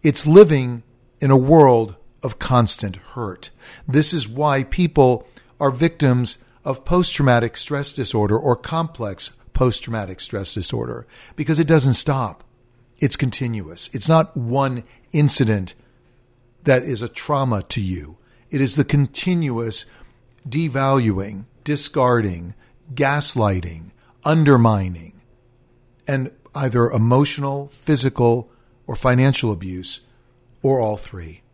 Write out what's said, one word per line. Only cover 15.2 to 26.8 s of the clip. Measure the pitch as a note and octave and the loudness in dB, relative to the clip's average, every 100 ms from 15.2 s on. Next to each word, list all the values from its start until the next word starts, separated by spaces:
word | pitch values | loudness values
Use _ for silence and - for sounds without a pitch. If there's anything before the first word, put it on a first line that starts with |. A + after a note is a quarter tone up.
| D3 C3+ A2+ G#2+ F#2 - _ _ _ _ _ _ _ _ | 2 4 2 0 -4 -14 _ _ _ _ _ _ _ _
that | - B2+ | 0 0
is | C3 A#2+ | 0 -8
a | A2+ | -8
trauma | - - D3 C3 G#2+ | -12 -4 -2 -2 -4
to | - - | -4 -6
you. | G2 F2+ D2 - _ _ _ | -4 -6 -10 -20 _ _ _
It | C#3 | -2
is | C3+ D3+ | -2 0
the | |
continuous | C#3 C#3+ C#3 - - F3 D#3 A#2 A#2 G#2 - _ - _ _ _ C#3 | 0 0 0 -2 -2 -2 -2 -4 -6 -8 -10 _ -20 _ _ _ -8
devaluing, | C#3 E3 C3 C3+ C3+ A2+ F#2+ G2 G2 A2 _ | -4 -4 -2 0 2 2 -2 -6 -12 -18 _
discarding, | - D3 - D3 B2+ A#2+ G#2 F2 F2 - _ _ _ | -6 -4 -2 0 2 2 0 -6 -12 -18 _ _ _
gaslighting, | B2+ C3+ D3 C#3+ B2 G#2+ F#2 E2+ D#2+ E2+ _ _ _ | -4 -2 0 -2 0 0 0 -6 -14 -18 _ _ _
undermining, | D3 D#3+ D3 C3 A#2 G#2 F#2 F2 E2 - _ _ _ _ _ _ _ _ - | 0 2 6 6 6 2 -2 -8 -16 -20 _ _ _ _ _ _ _ _ -6
and | C#3 B2+ _ _ | -4 -4 _ _
either | D3 C3+ A#2+ | -4 -2 2